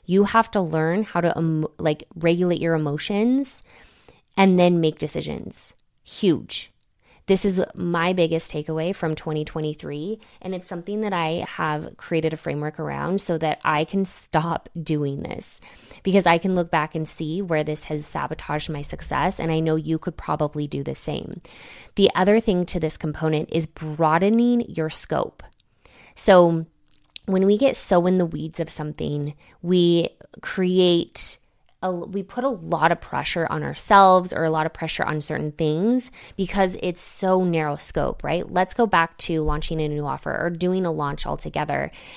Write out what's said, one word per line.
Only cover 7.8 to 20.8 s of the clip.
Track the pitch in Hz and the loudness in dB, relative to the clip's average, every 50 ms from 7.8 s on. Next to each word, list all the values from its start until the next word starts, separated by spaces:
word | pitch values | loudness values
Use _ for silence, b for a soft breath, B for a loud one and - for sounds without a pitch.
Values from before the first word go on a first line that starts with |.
| 180 175 170 165 165 180 190 | -4 -4 -2 0 0 0 2
biggest | 180 170 160 165 165 - - | 2 2 2 0 -2 -4 -4
takeaway | - 151 147 - 160 160 160 175 196 | -8 -8 -6 -6 -4 -4 -4 -4 -4
from | - - 160 156 | -4 -4 -4 -4
twenty | - - 165 156 151 151 | -4 -6 -6 -4 -4 -6
twenty-three, | - - 160 156 151 151 - - 151 147 147 156 196 220 214 b b b b | -6 -6 -6 -4 -6 -6 -8 -10 -10 -10 -8 -8 -8 -8 -10 b b b b
and | b 190 190 | b -10 -8
it's | 180 180 - | -8 -10 -10
something | 185 170 170 202 208 214 | -12 -12 -8 -8 -6 -4
that | 220 208 196 | -4 -2 -2
I | 175 165 160 165 170 - - | -2 -2 -2 -2 -4 -6 -6
have | - - 165 156 151 151 160 - - | -6 -4 -4 -2 -2 -4 -6 -10 -14
created | - - - 170 160 156 160 156 | -16 -8 -4 -2 0 0 0 -2
a | 156 | -4
framework | - - 143 147 147 151 - - | -6 -6 -6 -4 -6 -6 -6 -6
around | 156 147 139 139 143 160 185 202 | -6 -6 -6 -4 -4 -2 -2 -2
so | - - 170 156 | -2 -2 -2 -2
that | 160 156 151 - - | -2 -2 -2 -2 0
I | - 151 151 160 | 0 2 2 0
can | - - 196 190 | 0 -2 -2 -2
stop | - - - - - - 160 160 170 165 - - - - 170 | -2 -4 -8 -6 -2 -2 0 0 0 -4 -6 -8 -10 -12 -8
doing | 156 - 156 147 147 139 139 139 | -4 -2 -2 0 -2 -2 -4 -6
this, | - - - - - - - - B B B B B B B B B | -8 -8 -8 -8 -8 -10 -10 -12 B B B B B B B B B
because | 190 185 202 - | 2 4 4 6
I | 170 170 170 | 6 4 4
can | - 190 185 | 2 0 0
look | 180 175 175 | 0 0 0
back | - 156 151 156 - | 0 0 0 -2 -4
and | 165 160 - | -4 -4 -4
see | - - 165 151 160 190 | -6 -6 -6 -6 -4 -4
where | 202 170 165 151 151 | -4 -2 0 0 0
this | 151 151 - - | -2 -4 -6 -6
has | - 156 147 151 | -6 -6 -6 -6
sabotaged | - - 151 139 - 165 - - - 147 156 - - | -6 -8 -6 -6 -6 -6 -8 -6 -6 -6 -6 -4 -6
my | 156 143 | -8 -8
success, | 143 - - - - - 143 135 147 185 190 - | -8 -8 -8 -8 -6 -4 -2 0 0 0 -2 -2
and | 170 165 | -2 -2
I | 160 160 | 0 0
know | 160 160 156 | 2 2 0
you | 160 151 156 160 156 | 0 0 -2 -2 -2
could | - 165 156 - | -2 -6 -8 -6
probably | - - 151 147 156 147 - 151 147 143 | -6 -4 -2 -2 -2 -2 -2 -4 -6 -6
do | 143 139 | -6 -6